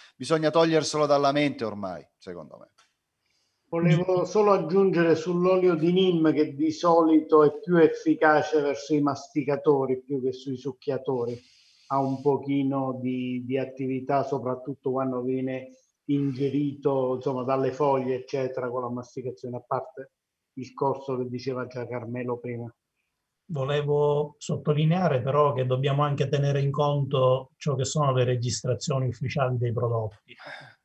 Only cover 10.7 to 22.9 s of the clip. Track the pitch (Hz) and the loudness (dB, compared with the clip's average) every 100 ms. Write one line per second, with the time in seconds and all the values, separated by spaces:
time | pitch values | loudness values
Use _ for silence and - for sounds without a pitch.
10.7 | 123 - 131 - 127 120 120 - _ _ | -8 -6 -4 -4 -4 -4 -8 -14 _ _
11.7 | _ - 139 135 127 143 131 135 139 135 | _ -4 -2 0 0 0 0 0 -2 0
12.7 | 135 131 123 123 127 127 127 123 131 131 | -2 -2 -4 -4 -4 -4 -6 -4 -4 -4
13.7 | 135 131 131 131 139 131 139 120 127 - | -6 -6 -6 -2 -2 -2 -4 -4 -6 -8
14.7 | 135 135 127 131 127 127 131 131 131 131 | -8 -6 -4 -4 -4 -4 -4 -4 -6 -10
15.7 | - _ _ - 143 139 127 139 139 147 | -20 _ _ -4 -2 -2 -2 -2 -2 -2
16.7 | 131 147 135 127 127 139 127 123 135 131 | -2 -2 0 0 -2 -2 -4 -2 0 0
17.7 | 127 147 135 127 127 - 139 127 131 123 | 0 2 2 0 -4 -4 -4 -4 -4 -6
18.7 | 127 120 123 117 - 127 123 127 120 - | -6 -6 -8 -10 -12 -10 -10 -10 -12 -6
19.7 | 131 156 - 131 _ _ _ _ - 120 | -6 -6 -14 -20 _ _ _ _ -16 -14
20.7 | - 135 131 - 127 127 120 135 127 117 | -4 -2 -2 -4 -6 -6 -6 -6 -6 -8
21.7 | 127 113 123 117 123 123 120 127 120 117 | -10 -8 -8 -8 -8 -6 -6 -8 -10 -10
22.7 | - _ | -16 _